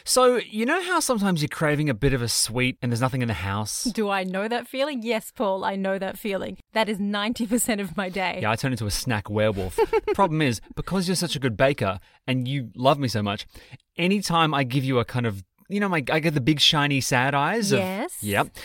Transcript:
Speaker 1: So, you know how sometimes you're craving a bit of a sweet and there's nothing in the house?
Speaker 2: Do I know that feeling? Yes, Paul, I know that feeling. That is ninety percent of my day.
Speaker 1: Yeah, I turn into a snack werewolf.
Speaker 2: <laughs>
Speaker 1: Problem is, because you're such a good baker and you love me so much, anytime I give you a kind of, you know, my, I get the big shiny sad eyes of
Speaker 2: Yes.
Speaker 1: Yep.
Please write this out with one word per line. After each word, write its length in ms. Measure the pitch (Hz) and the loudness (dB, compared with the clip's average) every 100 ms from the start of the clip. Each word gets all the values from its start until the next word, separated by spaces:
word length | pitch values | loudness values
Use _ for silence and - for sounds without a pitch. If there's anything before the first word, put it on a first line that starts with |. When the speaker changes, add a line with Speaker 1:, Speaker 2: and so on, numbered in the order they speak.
Speaker 1:
So, 320 | - 254 247 247 | -2 4 6 4
you 280 | 180 214 | -2 -2
know 160 | 233 349 | 0 0
how 200 | 359 349 | 0 0
sometimes 420 | - 233 196 170 | 2 2 2 2
you're 60 | 147 | 0
craving 420 | - 151 147 151 | 0 0 2 2
a 40 | |
bit 180 | 113 143 | 2 2
of 100 | 127 | 2
a 60 | 117 | 0
sweet 500 | - - 127 127 - | 0 0 0 0 0
and 120 | 123 | -2
there's 80 | 117 | 0
nothing 200 | 131 131 | 0 0
in 40 | 117 | -2
the 80 | |
house? 480 | 101 98 101 107 - | -2 -2 -2 -4 -4
Speaker 2:
Do 280 | 262 226 202 | -4 -2 0
I 120 | 196 | 0
know 240 | 185 185 214 | -2 -4 -2
that 220 | 233 240 | -4 -4
feeling? 340 | 262 285 269 | -2 -2 -2
Yes, 300 | 220 220 - | -2 -2 -4
Paul, 300 | - 208 190 | -4 -2 0
I 100 | 196 | -2
know 240 | 196 190 196 | -2 -2 -2
that 180 | 190 - | -4 -6
feeling. 380 | 214 190 196 190 - | -4 -4 -4 -10 -6
That 160 | 220 208 | -2 0
is 120 | 202 | 0
ninety 480 | 202 208 208 247 220 | -2 -2 -2 -2 0
percent 320 | 240 - 208 | 0 0 -2
of 160 | 196 160 | -2 -4
my 120 | 185 | -4
day. 300 | 185 185 139 | -2 -2 -2
Speaker 1:
Yeah, 100 | 107 | -2
I 20 | |
turn 160 | 113 135 | 0 -2
into 160 | 120 104 | -2 -2
a 60 | |
snack 360 | - - 107 - | -4 -2 -2 -2
werewolf. 480 | 104 107 98 92 - 453 440 | 2 2 2 -2 0 2 2
Speaker 2:
<laughs> 180 | - | 0
Speaker 1:
Problem 260 | 370 196 156 | 2 2 2
is, 200 | 147 107 - - | 0 0 -6 -10
because 320 | - 190 180 | -4 -2 0
you're 80 | 175 | 0
such 180 | 175 | -2
a 60 | 143 | -2
good 160 | 131 98 | -2 2
baker 420 | 135 147 101 95 - _ | 2 4 -2 -2 -8 _
and 220 | - 131 123 | -4 -2 -2
you 240 | 139 113 107 | -4 -6 0
love 240 | 127 147 | 2 4
me 80 | 131 | 2
so 160 | 110 | -2
much, 200 | 104 101 - - - - _ - | -2 -4 -8 -18 -20 -20 _ -2
anytime 560 | 175 202 196 165 160 | 0 2 2 2 2
I 80 | 143 | 2
give 220 | 127 135 | 0 0
you 160 | 131 127 | 2 0
a 40 | |
kind 220 | 113 123 117 | 0 -2 -2
of, 160 | 98 - _ _ | -4 -12 _ _
you 120 | 202 | -2
know, 80 | 202 | 0
my, 160 | 170 120 | 0 2
I 100 | 156 | 0
get 140 | 160 | 2
the 60 | 151 | 2
big 200 | 123 147 | 2 4
shiny 400 | - 156 143 135 | 4 4 2 2
sad 340 | - 127 135 | 2 2 2
eyes 380 | 139 151 220 202 | 2 2 0 2
of 60 | - | 2
Speaker 2:
Yes. 400 | 185 190 311 - | 0 -2 -6 -6
Speaker 1:
Yep. 280 | 104 101 - - | -2 0 0 -4